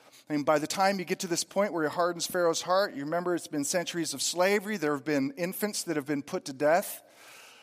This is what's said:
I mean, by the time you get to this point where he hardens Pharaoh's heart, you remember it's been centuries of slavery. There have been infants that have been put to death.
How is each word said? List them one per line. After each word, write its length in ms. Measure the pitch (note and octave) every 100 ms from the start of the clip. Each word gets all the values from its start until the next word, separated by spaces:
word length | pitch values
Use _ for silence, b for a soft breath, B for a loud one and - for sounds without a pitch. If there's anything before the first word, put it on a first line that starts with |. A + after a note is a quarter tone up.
| b b -
I 40 |
mean, 80 | D3+
by 160 | C#3+ D3+
the 80 | D3+
time 320 | - G3 G3
you 60 |
get 160 | D#3 F3+
to 80 | F#3
this 160 | E3
point 280 | - G3 G3+
where 120 | E3
he 100 | D3+
hardens 320 | D#3+ F3 E3+ -
Pharaoh's 340 | F3+ E3+ D#3
heart, 340 | E3 F#3 G3
you 100 | C3
remember 300 | C#3+ E3+ F3+
it's 120 | E3+ -
been 180 | D3+
centuries 480 | C#3+ F3+ E3+ F3 D#3
of 80 | C3
slavery. 560 | - E3 F#3 G#3 G3 G#3+
There 160 | D3+
have 120 | C#3+
been 280 | C3+ D3 C3+ C#3+
infants 460 | F3 - G#3 G3+
that 120 | - D3+
have 100 | C#3
been 160 | C#3+
put 240 | C#3 F#3 D#3+
to 60 |
death. 500 | C3 D3 F3 G#3 - - B B B B B